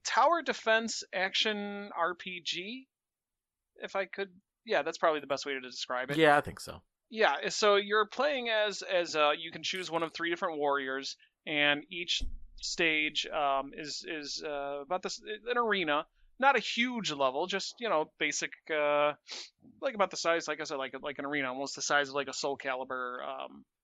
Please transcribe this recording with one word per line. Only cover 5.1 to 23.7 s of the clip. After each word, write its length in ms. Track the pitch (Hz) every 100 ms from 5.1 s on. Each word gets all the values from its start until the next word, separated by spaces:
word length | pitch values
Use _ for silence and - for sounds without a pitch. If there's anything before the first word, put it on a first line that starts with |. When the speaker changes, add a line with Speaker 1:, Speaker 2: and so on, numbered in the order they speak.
| 151
Speaker 1:
the 60 | 139
best 200 | 135 143
way 80 |
to 60 | 135
describe 500 | 127 123 - 127 127
it. 80 | 147
Speaker 2:
Yeah, 180 | 156 147
I 60 |
think 180 | 135 -
so. 220 | - - - _ _
Speaker 1:
Yeah, 400 | 220 190 139 196
so 280 | - 208 202
you're 280 | 202 214 208
playing 440 | - 294 277 233
as, 320 | 220 214 190
as, 340 | - 185 170 156
uh, 140 | 147 160
you 120 | 165
can 100 | 165
choose 280 | 131 185 160
one 120 | 165
of 100 | 160
three 160 | - 170
different 300 | 170 190 151
warriors, 580 | 143 139 135 135 135 - _ _ -
and 360 | 151 147 143 -
each 320 | 175 175 - - - - -
stage, 680 | - - 170 156 151 147 -
um, 420 | 165 143 139 139
is, 300 | - 151 - -
is, 360 | 160 143 -
uh, 360 | 160 143 139 143
about 200 | 139 180
this, 180 | 190 - 208 214 226
an 80 | 233
arena, 480 | 233 196 156 147 - _ _ -
not 160 | 269 262
a 40 |
huge 520 | - 226 254 240 165
level, 340 | 143 135 135 180
just, 280 | 190 - -
you 100 | 233
know, 220 | 160 156 -
basic, 320 | 151 - 156 - -
uh, 380 | 156 147 147 147 147 - - - _ - -
like, 140 | 269
about 160 | 220 190
the 60 | -
size, 320 | 170 170 156
like 120 | 151
I 40 |
said, 140 | 151 143
like, 160 | 131 135
like 160 | 147 139
an 80 | 143
arena, 220 | 147 135
almost 280 | 131 139 -
the 60 |
size 260 | - 147 139
of, 60 |
like, 140 | 139 135
a 40 |
Soul 240 | 127 151 143
Calibur, 640 | 143 127 131 127 123 123
um, 420 | 139 135 135 143 -